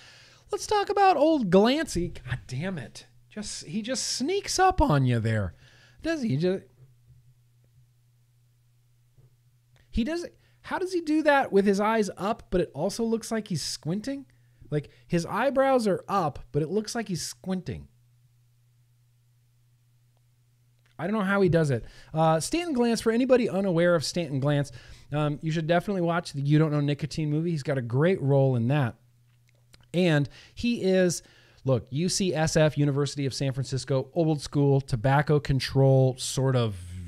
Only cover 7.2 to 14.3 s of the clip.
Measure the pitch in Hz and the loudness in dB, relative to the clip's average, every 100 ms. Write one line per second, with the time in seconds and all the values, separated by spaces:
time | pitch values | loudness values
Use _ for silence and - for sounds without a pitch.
7.2 | _ _ _ _ _ _ _ _ _ _ | _ _ _ _ _ _ _ _ _ _
8.2 | _ _ _ _ _ _ _ _ _ _ | _ _ _ _ _ _ _ _ _ _
9.2 | _ _ _ _ _ _ _ - 240 339 | _ _ _ _ _ _ _ -4 -2 -4
10.2 | 349 - _ _ - 302 370 370 311 311 | -8 -16 _ _ -10 -6 -4 -4 0 2
11.2 | 302 277 247 190 202 196 208 226 190 - | 4 2 4 2 2 2 0 0 -2 -4
12.2 | 196 226 - 180 165 - 185 202 226 226 | -6 -6 -4 -2 -2 -4 -6 -4 -2 -4
13.2 | - 220 214 160 - - 143 196 214 277 | -4 -6 -4 -6 -6 -8 -6 -6 -6 -8
14.2 | 269 | -12